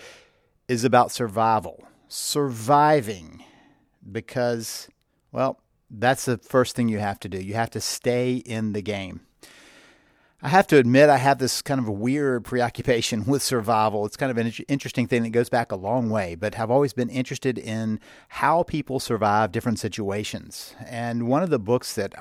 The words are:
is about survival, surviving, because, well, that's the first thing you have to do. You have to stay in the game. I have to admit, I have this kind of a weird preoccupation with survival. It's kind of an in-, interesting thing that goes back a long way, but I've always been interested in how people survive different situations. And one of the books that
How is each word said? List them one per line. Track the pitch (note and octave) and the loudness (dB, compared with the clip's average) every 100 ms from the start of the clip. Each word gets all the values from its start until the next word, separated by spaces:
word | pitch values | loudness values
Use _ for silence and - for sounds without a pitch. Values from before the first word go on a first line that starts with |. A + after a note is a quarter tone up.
| - - _ _ _ _ - | -12 -20 _ _ _ _ -4
is | A#2+ B2 | 0 4
about | A#2+ G#2 | 4 4
survival, | - A#2+ G2 A2+ A2 E2+ - - _ _ | 0 -4 0 2 2 -2 -10 -20 _ _
surviving, | - - D3 C#3+ A2+ A2 C#3+ D3+ D3+ G#2+ G2 D#2 D2+ - _ _ _ _ _ G#2 | -10 -4 -2 -2 -2 2 4 6 4 0 -8 -12 -20 -20 _ _ _ _ _ -12
because, | A2 - C3 A#2+ A#2 A2 - - _ _ _ _ | -10 -6 -2 -2 -2 -6 -12 -16 _ _ _ _
well, | B2 C3 - _ _ _ | -4 -2 -4 _ _ _
that's | G#2+ A#2+ C3+ | -2 0 2
the | - A#2 | 0 -4
first | - C3 A#2+ - | 0 2 2 0
thing | A#2 | -2
you | G#2+ | 0
have | G#2 G2 | -4 -6
to | G2 | -8
do. | F#2 | -8
You | F#2+ A2 | -6 -4
have | A2+ | -4
to | A2 | -4
stay | - - B2+ B2 B2+ B2+ | -6 -4 -2 0 0 -2
in | - A2+ A2 | -4 -4 -4
the | G#2 | -4
game. | G2 G2+ F#2+ F2 - _ - - - - - _ _ _ _ _ | -4 -6 -8 -12 -18 _ -20 -20 -20 -20 -20 _ _ _ _ _
I | D#3+ | 2
have | F3+ G3+ | 4 6
to | D3+ | 6
admit, | A#2+ C3 D3 | 8 8 8
I | C3+ | 8
have | C3+ C3+ | 4 2
this | B2+ - | 0 -4
kind | - C3+ | -4 -2
of | A2 | -2
a | |
weird | G2+ A#2 C#3+ C#3+ B2 | -2 -2 0 0 -2
preoccupation | - B2+ A#2+ - - A#2 - A2+ G2+ | -2 -2 -2 -2 0 0 0 -2 0
with | C3+ | 0
survival. | - B2+ G#2+ A2 G#2+ G#2 G#2 | 0 0 2 2 2 0 -4
It's | - | -2
kind | C#3 | -2
of | A#2 | -2
an | A#2 | -2
in-, | - - | -4 -4
interesting | C#3 C3 - A#2+ | -4 -2 -4 0
thing | B2 | 0
that | A2+ | 2
goes | A#2 A#2+ | 0 2
back | B2 A#2 | 0 0
a | G2 | -4
long | F#2+ B2+ A#2 | -2 0 0
way, | G#2+ F2+ E2+ | 0 -2 -4
but | G#2 G#2 | -6 -4
I've | A2+ | 0
always | B2+ C#3+ | 2 2
been | - A#2+ | 0 -4
interested | B2+ B2+ C3+ C3+ A2+ | -4 -6 -4 -4 -4
in | A2+ A2 A2+ G#2+ - - _ | -4 -4 -4 -4 -8 -20 _
how | - C3+ E3 | -2 2 2
people | E3+ D#3 - C3 | 0 -4 -4 -6
survive | - A2+ G#2 G#2 A2 | -4 0 2 4 2
different | A2 B2 G#2+ | 0 -2 -2
situations. | A2 G2+ G2 G2+ G#2+ A2 - - - - - | -4 -6 -4 -4 -6 -10 -12 -16 -18 -18 -12
And | A#2 A#2 A#2 A#2 | -8 -4 -2 0
one | C3+ | 0
of | F3+ | 2
the | C#3 | 0
books | G2+ B2 - - | 2 0 0 -4
that | G2 - | -6 -6